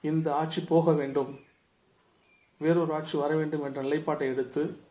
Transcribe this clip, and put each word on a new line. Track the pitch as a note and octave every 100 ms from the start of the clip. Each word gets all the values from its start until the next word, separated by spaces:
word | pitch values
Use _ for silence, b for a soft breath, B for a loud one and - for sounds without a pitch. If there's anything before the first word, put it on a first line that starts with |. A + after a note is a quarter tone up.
இந்த | D3+ D#3+ D#3+
ஆட்சி | C#3+ D#3+ F3+
போக | E3 E3 D#3+
வேண்டும், | D3 C#3 C#3 B2+ - _ _ _ _ _ _ _ _ _ _ _ _
வேறொரு | D#3 E3+ D#3+
ஆட்சி | D#3 D3+ D3+
வர | C#3+
வேண்டும் | D#3 D#3 D3+
என்ற | C#3 C3+
நிலைப்பாட்டை | C3+ D3+ D#3+ D3 C3+
எடுத்து | C3 B2+ D3 D3+ - -